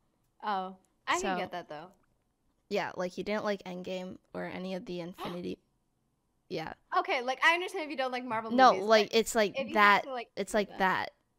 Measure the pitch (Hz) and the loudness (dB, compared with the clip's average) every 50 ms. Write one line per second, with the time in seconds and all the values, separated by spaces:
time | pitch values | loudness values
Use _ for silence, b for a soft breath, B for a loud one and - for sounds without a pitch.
0 | _ _ _ _ _ _ _ - - 214 202 190 185 185 190 - _ _ _ _ | _ _ _ _ _ _ _ -10 -6 -4 -4 -4 -4 -8 -10 -16 _ _ _ _
1 | - - 294 349 370 - 185 175 180 208 180 175 165 - 156 147 165 185 _ _ | -4 -2 -2 0 0 -2 -2 -2 -4 -6 -8 -10 -10 -10 -14 -14 -14 -18 _ _
2 | _ _ _ _ _ _ _ _ _ _ _ _ _ - 202 190 165 127 - - | _ _ _ _ _ _ _ _ _ _ _ _ _ -4 -4 -2 -2 -4 -6 -6
3 | 180 185 - - 180 208 208 214 - 208 202 196 - 185 180 180 180 185 185 185 | -6 -6 -6 -8 -6 -4 -4 -4 -2 -4 -4 -4 -6 -12 -12 -12 -10 -8 -8 -8
4 | 185 185 - - _ _ - 180 180 175 180 180 185 185 185 180 240 - 180 175 | -8 -10 -14 -16 _ _ -10 -8 -8 -8 -8 -8 -8 -8 -8 -8 -8 -8 -8 -8
5 | 170 170 190 - 359 415 175 175 175 180 - - _ _ _ _ _ _ _ _ | -8 -10 -10 -10 -10 -8 -8 -8 -8 -8 -10 -10 _ _ _ _ _ _ _ _
6 | _ _ _ _ _ _ _ _ _ - - 165 160 - - _ _ - - 370 | _ _ _ _ _ _ _ _ _ -10 -8 -8 -8 -8 -12 _ _ -2 -2 -2
7 | 359 370 349 262 240 254 262 - 285 320 330 349 370 381 370 392 311 285 302 254 | 0 0 -2 -2 0 -2 0 4 4 4 4 4 0 -4 -6 -6 -6 -6 -4 -4
8 | 262 254 247 247 254 254 220 220 220 226 233 254 262 247 190 190 190 214 220 220 | -4 -4 -4 -6 -6 -4 -6 -6 -4 0 6 8 8 8 8 6 4 6 6 6
9 | 208 - - 226 208 - - 233 214 190 - 269 269 202 220 214 208 208 202 - | 6 4 2 2 2 2 2 2 2 2 0 -4 -6 0 4 6 8 8 8 6
10 | - 285 262 240 226 _ - - 202 - - 214 202 - 180 - 190 185 180 107 | 2 -2 -6 -8 -8 _ -6 -8 -6 -2 0 -2 -2 -2 -2 0 0 2 2 0
11 | - - _ _ _ _ _ | -4 -6 _ _ _ _ _